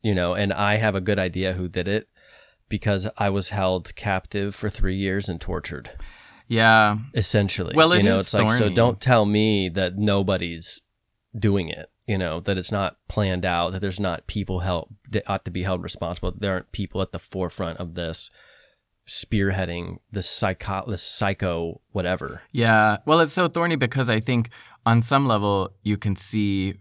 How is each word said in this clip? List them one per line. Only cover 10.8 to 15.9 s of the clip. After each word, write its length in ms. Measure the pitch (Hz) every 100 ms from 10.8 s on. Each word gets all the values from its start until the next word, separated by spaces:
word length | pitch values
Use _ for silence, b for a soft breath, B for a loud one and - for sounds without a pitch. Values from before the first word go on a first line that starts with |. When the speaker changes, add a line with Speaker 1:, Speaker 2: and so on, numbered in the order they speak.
| _ _ _ _ _
Speaker 1:
doing 360 | 113 104 98 82
it, 180 | - - _ -
you 120 | 98
know, 220 | 87 82
that 180 | 95 92
it's 140 | 87
not 240 | 104 92 - _
planned 360 | - 98 90
out, 280 | 90 87 87
that 80 | 95
there's 200 | 98 95
not 260 | 98 85 -
people 340 | 107 95 92
held, 340 | 90 87 - - -
that 120 | 107 -
ought 180 | 95
to 60 | -
be 120 | 87
held 200 | 90 90
responsible, 480 | 85